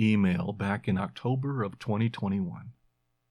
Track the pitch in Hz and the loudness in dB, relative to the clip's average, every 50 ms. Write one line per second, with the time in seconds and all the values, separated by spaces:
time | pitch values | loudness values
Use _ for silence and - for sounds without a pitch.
0 | 110 110 107 104 98 92 90 87 87 95 104 101 98 98 101 107 - - 95 95 | 4 6 6 6 6 4 2 2 0 -4 -4 -4 -2 -2 -2 -2 0 0 0 0
1 | 98 95 - - - 123 131 135 127 139 139 131 107 98 - - - - 104 104 | 0 -4 -6 -6 -4 -2 -2 -2 -2 -2 -2 -2 -4 -4 -6 -6 -4 -2 0 0
2 | 113 117 117 - - 98 98 101 95 87 85 82 92 117 - _ _ _ _ _ | 0 0 -2 -2 -2 -2 -2 -2 -2 -4 -6 -10 -14 -16 -20 _ _ _ _ _
3 | _ _ _ _ _ _ | _ _ _ _ _ _